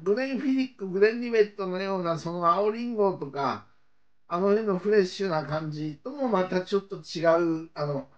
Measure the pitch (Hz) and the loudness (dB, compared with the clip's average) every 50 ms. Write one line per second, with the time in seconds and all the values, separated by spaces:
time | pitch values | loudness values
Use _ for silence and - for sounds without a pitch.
0 | 160 190 208 254 262 269 269 208 302 262 262 262 262 254 - - 196 190 175 196 | 0 0 0 0 0 -2 -4 -2 0 0 0 0 0 -2 -6 -10 -8 -2 2 4
1 | 202 220 226 240 247 240 233 220 208 208 - - 196 185 180 185 196 196 196 185 | 4 4 4 2 -4 0 4 4 4 4 2 -6 -6 -4 -4 -4 -2 -2 -2 -2
2 | 175 170 165 156 - 165 175 175 170 170 180 196 208 214 220 233 240 240 233 214 | 0 -2 -2 -2 -4 -6 -4 0 4 4 4 4 4 0 0 -2 -4 -4 0 2
3 | 202 196 - - 156 139 135 131 - 127 117 - - _ _ _ _ _ _ _ | 2 2 2 -2 -6 -8 -6 -4 -2 -2 -2 -4 -8 _ _ _ _ _ _ _
4 | _ _ _ _ _ - 170 175 190 202 202 220 226 208 190 180 - 208 214 208 | _ _ _ _ _ -6 -2 0 2 2 2 2 2 0 -2 0 2 4 4 4
5 | 185 180 - - 196 190 160 156 147 143 151 160 160 156 151 151 156 156 147 - | 4 2 0 -4 -4 -2 -2 -2 -2 -2 -4 -4 -4 -6 -6 -6 -6 -8 -8 -10
6 | - 247 294 285 269 240 208 185 185 185 185 180 180 - 202 196 196 - 190 160 | -12 -10 -6 -4 -2 0 2 2 0 0 0 -2 -2 0 -2 -2 -2 -4 -12 -14
7 | 151 - - 170 160 165 165 170 175 165 160 160 165 - - 156 151 147 143 131 | -12 -10 -4 0 4 4 4 4 4 0 -2 -4 -6 -10 -8 -6 -6 -4 -4 -6
8 | 131 - - | -8 -10 -14